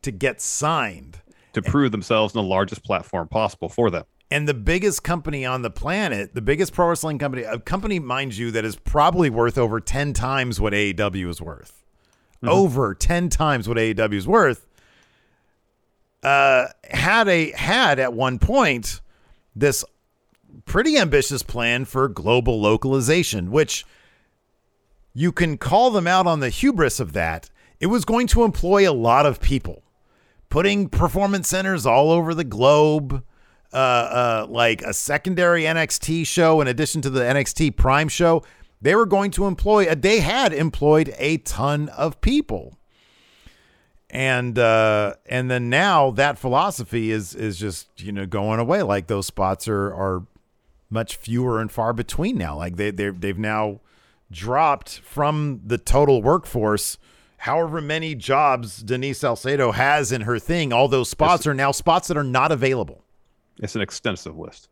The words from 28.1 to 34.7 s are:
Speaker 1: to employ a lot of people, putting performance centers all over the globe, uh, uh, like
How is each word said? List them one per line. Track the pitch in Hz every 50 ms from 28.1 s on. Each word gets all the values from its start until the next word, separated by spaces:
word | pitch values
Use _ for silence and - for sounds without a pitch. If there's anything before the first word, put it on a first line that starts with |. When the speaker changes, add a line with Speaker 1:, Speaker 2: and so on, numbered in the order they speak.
| 226 233 247 -
Speaker 1:
to | - 233 233
employ | 220 - - - 175 196 202 196 180
a |
lot | 151 123 113 117 117 135 147 147
of | 120 -
people, | - - 139 131 - - 82 - _ _ _ _ _ _ _ _ _ _ _ _ _ _
putting | - 147 175 202 202 202 196 -
performance | - - 175 170 117 185 202 196 196 196 - -
centers | 175 185 190 190 190 165 104
all | 120 113 127 143 156
over | 165 170 170 160 165
the | 160 165
globe, | 127 101 101 123 135 147 151 151 156 151 151 143 131 139 135 123 - _ _ _ _ _ _ _ _
uh, | -
uh, | 135 131 127 123 120 117 - 117 123 123 120 113 110 107 -
like | 120 117 117 117